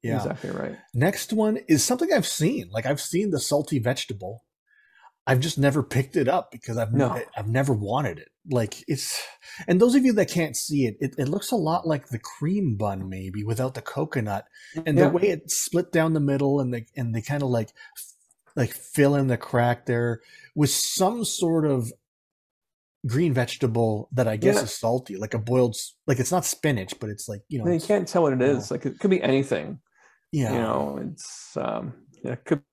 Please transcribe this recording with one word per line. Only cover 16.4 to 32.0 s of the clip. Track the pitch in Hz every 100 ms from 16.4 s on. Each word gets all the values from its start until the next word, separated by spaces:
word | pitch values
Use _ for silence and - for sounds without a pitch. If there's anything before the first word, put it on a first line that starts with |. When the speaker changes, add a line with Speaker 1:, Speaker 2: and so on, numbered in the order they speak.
| 139 143
Speaker 1:
and | 127
they, | 120 113 -
and | 120
they | 113
kinda, | 110 143 135
like, | 123 107 _ - - - - _ _ _ -
like, | 120
fill | - - - 139 143
in | 135
the | 120
crack | - 123 120 120 -
there | 120 120 117 _ - -
with | - 147
some | - - - 185 240
sort | 220 - 175 165 151
of | 135 117 - _ _ _ _ _ _ _ _ _ _ -
green | 123 170
vegetable | 127 120 - 127 113 113 107 107
that | 123 113
I | 110
guess | 185 208
Speaker 2:
Yeah. |
Speaker 1:
is | -
salty, | - 113 123 127 95
like | 107
a | 117
boiled | 110 127 123
s-, | 110 - _ -
like, | 127
it's | 127
not | 180
spinach, | - - 156 123 92 -
but | 107
it's | 104 -
like, | 104 _
you | 139
know, | 113
Speaker 2:
No, |
you | 170
Speaker 1:
it's, | -
Speaker 2:
can't | 208 180
tell | 180
what | 160
it | 131
Speaker 1:
you | 127
know. | 135
Speaker 2:
is. | 104
Like, | - 139
it | -
could | 202
be | 190
anything. | - 135 139 104 73 - _ _ _ _ _
Speaker 1:
Yeah. | 151 120
Speaker 2:
You | 123
know, | 113 113 - -
it's, | - - - - - -
um, | - - - 123